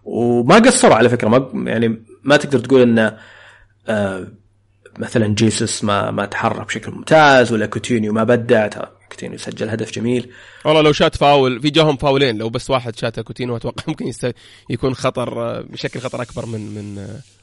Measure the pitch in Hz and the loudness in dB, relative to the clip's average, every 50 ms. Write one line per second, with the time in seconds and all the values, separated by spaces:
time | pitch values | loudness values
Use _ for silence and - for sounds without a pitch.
0 | - - - 110 120 120 120 120 120 127 180 226 226 262 - - - 214 139 110 | -14 -8 -4 -2 0 2 2 2 4 4 6 6 6 6 4 6 6 6 6 6
1 | 117 120 123 117 - 107 113 131 139 - - 131 123 123 117 113 117 113 113 110 | 4 4 2 2 2 2 2 2 2 0 -6 -8 -6 -4 -2 -2 -2 -2 -2 -4
2 | - _ - _ - 135 143 143 147 143 139 120 113 123 135 131 123 120 117 113 | -10 _ -20 _ 0 2 2 2 2 2 -2 -2 0 4 4 6 6 6 4 4
3 | 110 107 - - - - - - - - - _ _ _ _ _ _ - 110 104 | 2 0 -2 -6 -16 -20 -20 -20 -20 -20 -20 _ _ _ _ _ _ -4 -2 -2
4 | 101 98 95 92 90 - - - _ _ _ _ _ _ _ _ _ _ _ - | -2 -2 -4 -6 -10 -12 -16 -20 _ _ _ _ _ _ _ _ _ _ _ -12
5 | 113 110 - 127 110 104 107 104 117 110 104 - 113 107 - - - 104 101 101 | -8 -4 -2 0 0 0 0 2 2 0 0 0 -4 -4 -6 -4 -2 -2 0 0
6 | 107 110 110 104 101 - - - - 113 110 110 107 - - 110 - 107 101 - | -2 -2 -4 -4 -6 -6 -4 -4 -2 -2 -4 -4 -8 -10 -10 -10 -10 -12 -14 -10
7 | - - 160 160 151 143 135 131 120 110 117 107 107 107 - 113 - - 123 113 | -2 2 4 6 6 8 8 6 4 4 2 -2 -2 -4 -6 -6 -4 -2 -2 -2
8 | 107 107 104 113 110 113 123 120 113 117 123 110 107 104 - - - - _ _ | -2 -2 -2 0 2 2 2 2 2 2 2 2 2 0 -4 -8 -14 -14 _ _
9 | _ - - - - 120 - 113 - - - 107 - 110 110 110 110 - - 113 | _ -20 -20 -16 -14 -14 -14 -12 -12 -12 -10 -8 -8 -6 -6 -6 -6 -6 -8 -6
10 | 110 120 123 123 117 - - - - - - - - 147 156 156 151 151 147 - | -4 -2 -2 -4 -4 -8 -14 -20 -20 -20 -16 -6 0 2 2 4 4 4 4 2
11 | 185 156 - - 151 143 143 143 131 127 127 113 131 151 135 165 156 156 143 131 | 2 0 0 2 4 4 6 6 4 2 0 -2 -2 0 2 2 2 2 2 0
12 | - 143 135 135 139 131 110 104 110 117 117 123 - - 135 127 123 120 110 - | 0 0 2 2 2 0 0 -2 -4 -6 -6 -6 -4 -2 -2 -2 -2 -4 -8 -6
13 | - 117 - - 110 - 113 - 123 123 120 113 - 120 - - - - - - | -6 -6 -6 -8 -10 -12 -10 -10 -8 -6 -6 -6 -8 -8 -10 -8 -8 -8 -8 -8
14 | - - 113 - - 123 117 _ - - - - _ - 127 123 - 131 127 - | -8 -10 -8 -6 -6 -8 -8 _ -14 -20 -20 -18 _ -10 -8 -4 -4 -4 -4 -2
15 | 135 131 - 127 123 120 120 117 117 117 117 117 117 123 - 117 - 139 - 131 | -4 -4 -4 -4 -6 -6 -6 -6 -6 -6 -8 -8 -10 -12 -12 -10 -10 -10 -10 -10
16 | 120 127 - 123 123 - - 160 139 117 113 110 104 104 104 107 101 101 101 101 | -10 -10 -8 -10 -10 -10 -10 -12 -10 -10 -10 -10 -10 -10 -12 -12 -12 -12 -12 -14
17 | 98 101 104 135 139 _ _ _ | -14 -14 -16 -16 -18 _ _ _